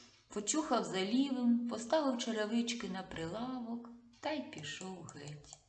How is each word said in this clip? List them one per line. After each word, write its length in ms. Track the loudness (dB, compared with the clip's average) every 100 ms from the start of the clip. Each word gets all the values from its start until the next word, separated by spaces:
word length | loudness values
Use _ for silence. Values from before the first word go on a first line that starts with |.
| -20 -20 -8
почухав 560 | -4 0 2 4 2
за 200 | 2 0
лівим, 640 | 4 4 4 4 6 6 4
поставив 500 | -4 2 4 4 2
черевички 680 | 0 0 2 2 2 -2 -4
на 140 | -6
прилавок 880 | -6 -6 -4 -4 -4 -4 -4 -6 -8 -16 -20 -6
та 100 | -2
й 120 | -2
пішов 600 | -4 -8 -8 -8 -8 -10 -12
геть. 440 | -12 -12 -12 -14 -20